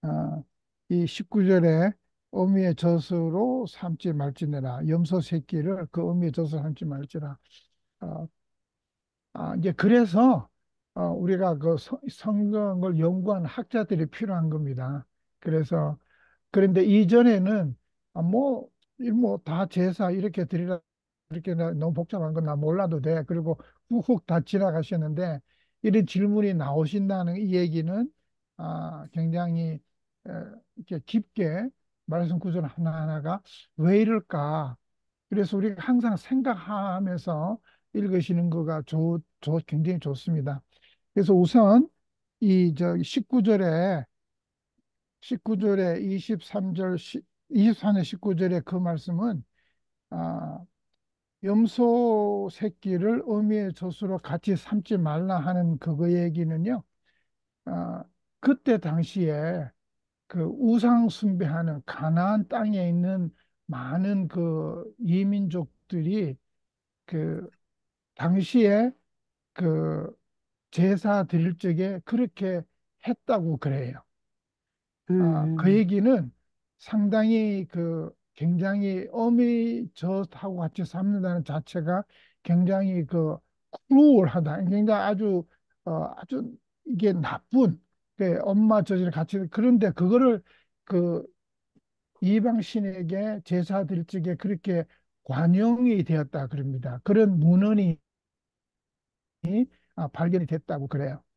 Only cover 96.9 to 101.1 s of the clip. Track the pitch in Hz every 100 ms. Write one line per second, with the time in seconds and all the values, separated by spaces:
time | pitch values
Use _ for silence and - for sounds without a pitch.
96.9 | 123 - 208 214 180 160 180 202 214 185
97.9 | 160 _ _ _ _ _ _ _ _ _
98.9 | _ _ _ _ _ 165 202 254 _ _
99.9 | - 151 - 170 180 160 160 - 151 135
100.9 | 139 139